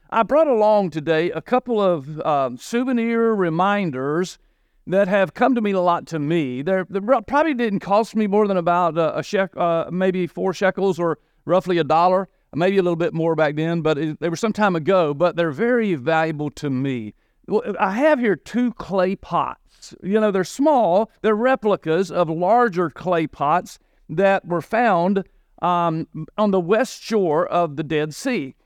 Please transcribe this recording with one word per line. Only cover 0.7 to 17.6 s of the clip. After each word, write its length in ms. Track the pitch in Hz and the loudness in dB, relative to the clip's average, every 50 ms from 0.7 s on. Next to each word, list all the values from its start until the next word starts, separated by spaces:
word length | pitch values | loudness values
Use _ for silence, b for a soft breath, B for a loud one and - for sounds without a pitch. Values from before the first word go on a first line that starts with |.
| 214 208 196 170 | 4 2 2 0
today 400 | 143 160 143 156 160 156 170 170 | -4 -4 -2 0 0 2 0 0
a 120 | - 160 | -4 -6
couple 380 | - - 240 254 - 247 240 208 | -4 -2 -2 -2 0 0 0 0
of, 400 | 202 185 175 156 131 147 156 151 | 2 2 0 0 -4 -8 -10 -6
um, 360 | - - 151 143 135 127 123 120 | -2 0 0 0 0 -2 -4 -8
souvenir 800 | - - 233 240 262 262 254 233 226 233 233 226 226 226 220 | -8 -4 -4 -2 0 0 0 0 0 0 0 0 2 2 2
reminders 1040 | 202 185 170 156 170 185 202 202 208 196 165 127 127 131 143 151 170 185 - - - _ _ _ _ _ _ _ _ _ - | 0 0 0 0 0 0 0 0 0 -2 -2 -4 -4 -4 -2 -2 -2 -2 -4 -8 -14 _ _ _ _ _ _ _ _ _ -2
that 200 | 170 196 202 185 | 0 2 2 2
have 280 | 202 202 190 156 - | 2 2 0 0 0
come 180 | - 247 262 262 | 0 2 2 2
to 80 | 233 | 2
mean 140 | 214 202 196 | 0 0 0
a 60 | 185 | 2
lot 260 | 175 175 170 170 - - | 2 2 0 0 -2 -6
to 100 | 165 156 | -6 -4
me. 460 | 143 147 165 170 147 127 123 127 143 | -2 0 0 0 0 -2 -4 -6 -2
They're, 240 | 175 190 190 185 - | -2 -2 -2 -2 -4
they 100 | 180 196 | -6 -6
pro-, 220 | 196 214 269 240 | 0 0 0 0
probably 320 | 208 - 262 294 311 330 285 | 0 0 0 0 0 0 0
didn't 280 | 240 240 220 202 202 | -2 -2 -2 -2 -4
cost 340 | - 175 196 214 226 - - | -2 0 0 0 0 0 -2
me 100 | 220 214 | -2 0
more 220 | 202 196 214 214 202 | 2 2 2 2 2
than 100 | 196 185 | 0 0
about, 400 | 170 175 175 180 180 170 151 170 | 0 0 0 2 0 0 0 0
uh, 140 | 165 151 - | -2 -2 -2
a 80 | 151 | -4
shek-, 340 | - - 208 196 190 180 - | -6 -4 -2 -2 -2 -2 -2
uh, 300 | - 175 170 170 165 160 - | -2 -2 0 0 0 -2 -4
maybe 340 | 165 180 190 190 180 185 175 | -4 -2 0 0 0 -2 -4
four 260 | - - 180 185 190 | -6 -6 -4 -4 -4
shekels 460 | 175 - 202 190 190 - 190 196 175 160 | -2 0 0 -2 0 0 0 0 0 0
or 220 | 175 165 160 - _ _ _ _ _ | -2 -2 -2 -4 _ _ _ _ _
roughly 320 | 147 170 185 180 180 185 170 | 0 0 2 2 2 2 2
a 60 | 156 | 2
dollar, 440 | 135 156 160 175 185 185 190 190 - _ _ _ _ - | 2 4 4 4 4 4 2 0 -4 _ _ _ _ -2
maybe 220 | 139 170 190 202 196 | 0 0 2 2 2
a 60 | 180 | 2
little 120 | 175 175 | 2 0
bit 180 | 160 175 156 151 | 0 0 -2 -2
more 220 | 160 160 165 165 | 0 0 0 2
back 200 | 156 156 147 147 | 2 2 0 0
then, 260 | 147 160 165 170 170 | -2 -2 -2 -2 0
but 180 | 151 156 156 139 | 0 0 0 0
it, 200 | 160 156 156 - | -2 -4 -4 -4
they 100 | - 175 | -4 -4
were 60 | 165 | -2
some 180 | - - 220 - | -2 -2 -2 0
time 220 | - 214 202 180 | 0 0 0 0
ago, 380 | 165 147 175 196 185 165 147 147 | 0 0 2 2 2 2 2 0
but 220 | 139 170 175 - | 0 0 0 0
they're 160 | 165 170 165 | 0 -2 -2
very 420 | 139 139 220 240 254 240 226 202 175 | -2 -2 0 0 2 2 0 0 -2
valuable 560 | 135 120 151 160 160 160 160 160 147 151 147 | -2 -2 0 0 0 0 0 -2 -4 -6 -8
to 220 | - - 151 143 | -6 -6 -4 -4
me. 420 | 135 127 139 139 131 120 107 104 - _ _ _ _ _ _ | -2 -2 -2 -2 -4 -6 -8 -10 -14 _ _ _ _ _ _
Well, 300 | - 196 214 | -2 -2 -2